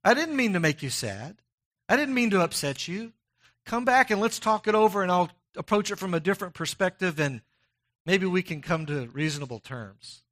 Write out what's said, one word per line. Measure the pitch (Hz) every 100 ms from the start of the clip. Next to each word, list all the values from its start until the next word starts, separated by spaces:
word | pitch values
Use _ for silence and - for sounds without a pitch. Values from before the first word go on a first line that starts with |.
I | 196
didn't | 254 330 277
mean | 240
to | 180
make | 160 147
you | 135
sad. | - 110 98 135 - _ _ _ _ -
I | 240
didn't | 285
mean | 254 233
to | 196
upset | 165 - 143 139 -
you. | 190 226 _ _ _ _ _
Come | - 240 247
back | 254 254
and | 202
let's | 220 -
talk | 220 214 214
it |
over, | 214 214 196
and | 185
I'll | 180 175 _ _ -
approach | - 208 202
it | 202
from | 190
a | 165
different | 165 196 185
perspective, | - 160 - 185 - 185 151
and | 147 120 _ _ _ _ _ _
maybe | 156 190 185
we | 180
can | 180 156
come | 135 165
to | 151 147 117
reasonable | 135 156 147 135 113
terms. | - 127 101 98 - - _